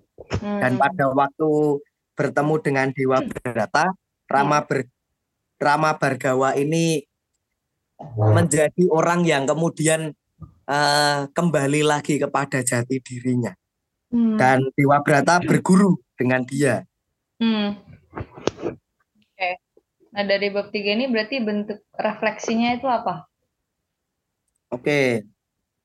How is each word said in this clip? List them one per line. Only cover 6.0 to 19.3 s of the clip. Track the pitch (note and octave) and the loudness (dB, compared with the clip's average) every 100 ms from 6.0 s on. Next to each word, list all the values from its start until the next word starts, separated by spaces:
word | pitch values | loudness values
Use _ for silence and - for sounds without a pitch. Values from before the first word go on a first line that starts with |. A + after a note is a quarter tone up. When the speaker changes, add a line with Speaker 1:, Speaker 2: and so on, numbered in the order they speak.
| C#3 B2+ C#3+ B2+ C3+ | -2 -2 0 0 0
Speaker 1:
ini | C3+ D3 E3 E3 D#3 - _ _ _ _ _ _ _ _ - - | 0 0 0 0 0 -4 _ _ _ _ _ _ _ _ -20 -10
menjadi | A2 G#2+ A2 F3 D3+ D3+ - F3+ | -2 2 4 2 2 0 2 2
orang | D#3+ E3 E3+ E3+ | 2 2 2 2
yang | C#3+ | 0
kemudian, | C3+ D3+ E3 - D#3 D#3+ - - _ _ D#3 _ | 0 0 -2 0 0 0 -4 -12 _ _ -20 _
eh, | - C#3+ D3 D3 D3 C#3+ C#3 | -4 0 2 2 2 0 -2
kembali | - E3+ D3 C#3 D3 | -2 0 0 0 2
lagi | D3+ D3 C#3+ C#3+ | 2 0 0 -2
kepada | A2 C3+ C#3 C3+ | 0 -2 -2 -2
jati | B2 B2 B2 C3 | -2 -2 -2 -6
dirinya. | - B2 B2+ B2 A#2 F#3 _ _ _ _ _ | -8 -6 -2 -2 -2 -8 _ _ _ _ _
Speaker 2:
Hmm. | A#3+ A3+ G#3+ | 0 2 4
Speaker 1:
Dan | B2+ C3 C3 | 4 4 0
Dewa | - C#3 C#3+ | 0 2 2
Brata | C#3+ C#3+ C#3 F3 | 2 2 4 2
berguru | E3+ D3 - F#3 G3+ F3+ _ | 2 0 4 4 4 2 _
dengan | - B2 B2+ | -4 0 0
dia. | B2+ C#3 C#3 G#2 F#2 _ _ _ _ - | -2 0 0 0 -6 _ _ _ _ -2
Speaker 2:
Hmm. | A3+ G#3+ G3+ G3+ - - _ - - - - - - - _ _ _ G#3+ | 0 0 -2 -6 -14 -20 _ -14 -14 -10 -8 -6 -8 -10 _ _ _ _
Oke. | _ | _